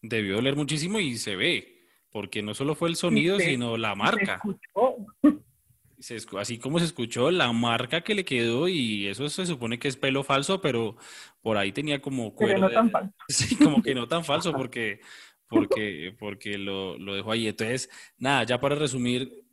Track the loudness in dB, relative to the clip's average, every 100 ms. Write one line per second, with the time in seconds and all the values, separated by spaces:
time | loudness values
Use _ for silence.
0 | -2 -2 0 2 2 0 -2 -2 -2 -2
1 | -2 -4 -6 -2 0 0 -4 _ _ _
2 | _ -10 -6 -6 -6 -4 -2 0 -2 0
3 | 2 2 4 2 2 0 0 -2 -2 0
4 | 2 2 0 -4 -4 -8 -6 2 2 2
5 | -12 _ 2 2 -6 _ _ _ _ _
6 | -12 -12 -8 -6 -6 -6 -2 0 0 -2
7 | -6 0 2 4 4 4 2 2 0 -4
8 | -2 -2 0 0 2 2 2 0 0 0
9 | -2 -4 -6 -4 -4 -4 -4 -2 -4 -2
10 | 0 0 2 0 2 0 2 0 -2 -6
11 | -18 -18 -20 _ 0 0 0 -2 -2 -4
12 | -2 -4 -4 0 2 4 4 6 4 2
13 | -4 -12 -4 -2 0 6 6 6 2 -2
14 | 0 -2 2 0 0 -2 -4 -4 -4 -6
15 | -14 -20 -20 _ _ 2 2 0 -2 -6
16 | -10 -10 -10 -10 -8 -6 -4 -4 -6 -8
17 | -6 -6 -2 0 0 -2 -2 -2 -4 -12
18 | -20 _ 0 2 2 2 2 0 0 0
19 | 0 0 -2 -10 -20